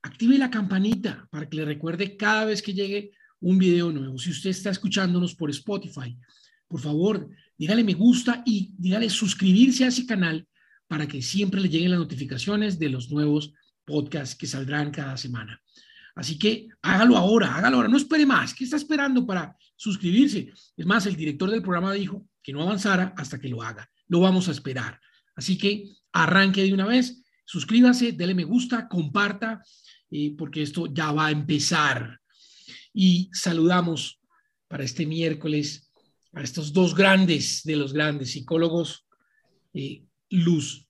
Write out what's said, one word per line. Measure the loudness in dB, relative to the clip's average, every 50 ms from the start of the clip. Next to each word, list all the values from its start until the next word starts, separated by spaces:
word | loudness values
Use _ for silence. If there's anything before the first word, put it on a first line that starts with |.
active | -16 -16 -8 0 4 4 6
la | 4 4 0
campanita | -2 -4 -2 0 0 0 2 2 0 0 -2 -6 -8 -8 -14 _
para | -12 -12 -10 -8
que | -6
le | -6 -4
recuerde | -4 -6 -6 -6 -6 -4 -4 -6 -8 -6
cada | -4 0 0 0 2 0
vez | -2 -2 -4
que | -6 -6 -6
llegue | -4 -4 -4 -6 -8 -8 -10 _ _ _ _ _ _
un | 0 2 4
video | 6 6 6 4 4 2 0 -2
nuevo. | -4 -6 -8 -8
Si | -8 -6 -6
usted | -8 -4 -4 -4
está | -6 -4 -4 -6
escuchándonos | -6 -4 -4 -4 -2 0 0 2 2 0 0 -2 -4
por | _ -6 -6
Spotify, | -6 -6 -6 -6 -6 -6 -6 -10 -12 -10 -10 -10 -12 -14 -20 _ _ _ _ _ _ _ _
por | _ -12 -8
favor, | -6 -4 -2 0 0 0 0 -2 -6 -12 -20 _ _ _ _
dígale | _ -2 0 2 2 2
me | 2 2
gusta | 4 6 6 6 6 2 -2 -2 -2 0
y | -2 0 0 -2 -6 -8
dígale | -4 -2 0 0 0 0 -2
suscribirse | -2 -2 -2 -2 -2 2 4 6 8 8 8 6 6 4 2
a |
ese | 2 2 -2 -2
canal | -2 -2 0 0 0 -2 -4 -8 _ _ _ _ _ _ _ _
para | _ -4 -4 -4
que | -6 -6 -8
siempre | -8 -4 -2 -2 -2 0 0 0
le | 0 0
lleguen | 0 2 2 2
las | 2 2
notificaciones | 0 -2 -6 -8 -8 -8 -6 -6 -4 -2 -2 0 0 -2 -2
de | -2 -2 -2
los | -2 -4 -6 -4
nuevos | -2 0 2 2 2 0 -2 -6 _ _ _ _ _ _ _
podcasts | -4 -4 -4 -4 -4 -6 -8 -8 -8 -12
que | _ -10
saldrán | -8 -8 -8 -6 -4 -4 -4 -4 -4
cada | -6 -8 -8 -8 -10
semana. | -10 -10 -10 -10 -10 -10 -12 -16 _ _ _ _ -20 _ _ _ -20 -20 -20 _
Así | -12 -10 -8 -6 -4
que | -4 -4 -4 -8 -12 -20 _ _
hágalo | -2 0 2 4 6 6 6
ahora, | 6 4 4 4 4 2 2 -2
hágalo | 0 0 2 4
ahora, | 4 4 4
no | 4
espere | 2 2 2 2 4 4
más. | 4 4 2 0 -2 -8
¿Qué | -8 -8
está | -4 -4
esperando | -6 -2 -2 -2 -2 0 2 2 0 0
para | 0 -4 -4 -6 -8 -14 _ _ _ _
suscribirse? | _ -6 -6 -6 -2 -2 2 4 4 4 4 2 -4 -6 -8 -14 -20 _ _ _
Es | -6 0
más, | 2 2 2 2
el | 0 -4
director | -2 -4 -6 -4 -2 -2 -2
del | -2 -2
programa | -2 -2 -2 -2 -2 -2
dijo | -2 -4 -4 -6 -8 -12 -16 _ _ _
que | _ -12 -6
no | -4
avanzara | -2 -2 -2 0 2 2 2 2 2 -2 -4
hasta | -10 -12 -10 -10
que | -10 -10 -8
lo | -8 -8
haga. | -10 -12 -12 -14 -18 _ _ _ _
Lo | _ 2 4
vamos | 4 4 4 2 0
a | -2
esperar. | -6 -6 -8 -8 -8 -8 -8 -10 -12 _ _ _ _ _ _ _ _
Así | -10 -4 -4 -2
que | 0 0 -2 -2 -2 -8 -14 -20 _ _ _ 0
arranque | 2 2 4 4 4 4 4 4 2 2
de | 2 2
una | 0 0
vez, | 2 2 2 0 0 -6 _ _ _ _ _ _
suscríbase, | -10 -8 -8 -4 2 6 8 8 8 6 4 2 -2 -2
dele | -2 -2 0 0
me | 0 0
gusta, | 2 0 0 0 0 -4 -4 -4
comparta, | -4 -4 -4 -4 0 0 0 0 0 -2 -4 -6 -8 -8 -10 _ _ _ _ _ -20 -20 _ _ _
eh, | -6 -4 -4 -4 -4
porque | -6 -10 -8 -6 -6
esto | -6 -4 -4 -6 -8
ya | -6 -4 -4 -2 -2
va | 0 0 0
a | 0
empezar. | 0 -2 0 0 0 0 0 0 0 2 2 2 0 -2 -6 -10 -14 _ _ _ _ _ _ _ _ _ _ -20 -20 -20 -20 _ _
Y | 4 4 6 6 4 0 -4 -6
saludamos | -6 -4 -2 0 2 4 4 4 4 2 0 -4 -4 -8 -10 -14 _ _ _ _ _ _ _ _ _ _ _
para | -10 -8 -8
este | -8 -4 -4 -4
miércoles | -4 -2 -2 -2 -2 -2 -4 -4 -2 -2 -2 -2 -4 -8 -12 _ _ _ _ _ _ _ _ _ _ _
a | -10
estos | -10 -8 -8 -8 -8 0
dos | 2 4 4 4 4
grandes | 4 6 6 6 6 6 4 2 0 0 -4 -6 -6 -6
de | -4 -2
los | -2 -2 -2
grandes | -2 -2 0 0 -2 -4 -6 -8
psicólogos, | -10 -10 -6 -2 0 0 0 0 0 -2 -4 -4 -8 -16 _ _ _ _ _ _ _ _ _ _ _ _ _ _ _
eh, | -10 -10 -10 -12 -14 _ _ _ _ _ _
Luz | 0 2 4 4 2 2 0 -4 -10 -14 _